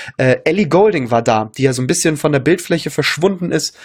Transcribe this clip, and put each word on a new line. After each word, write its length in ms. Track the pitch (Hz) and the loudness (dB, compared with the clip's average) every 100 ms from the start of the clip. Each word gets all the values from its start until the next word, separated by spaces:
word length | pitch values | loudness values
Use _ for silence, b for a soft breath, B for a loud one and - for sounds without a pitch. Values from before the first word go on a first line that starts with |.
| B B | B B
äh, 220 | 131 127 | 0 2
Ellie 220 | - 180 175 | 0 0 2
Goulding 460 | 160 214 147 123 | 4 4 2 0
war 100 | 120 | 0
da, 300 | 117 110 110 - | 2 0 -2 -2
die 60 | |
ja 100 | 135 | 0
so 100 | 127 | 0
ein 40 | 127 | -2
bisschen 300 | - 170 151 | 0 -2 0
von 160 | 156 | 0
der 80 | 147 | 0
Bildfläche 500 | 127 180 - 170 - | 2 0 0 -4 -4
verschwunden 640 | - 139 - 190 185 175 | -4 -4 0 0 0 -4
ist, 260 | 160 - B | -4 -4 B